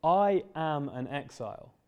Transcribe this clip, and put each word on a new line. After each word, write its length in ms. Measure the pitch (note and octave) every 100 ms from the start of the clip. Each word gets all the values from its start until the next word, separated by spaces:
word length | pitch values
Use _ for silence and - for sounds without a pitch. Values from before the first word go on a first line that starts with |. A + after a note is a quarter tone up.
I 420 | D#3+ F#3 G3+ F#3+ - D#3
am 320 | D#3+ D3 C#3
an 180 | B2+ B2+
exile. 640 | C#3+ C3 - A2 - - _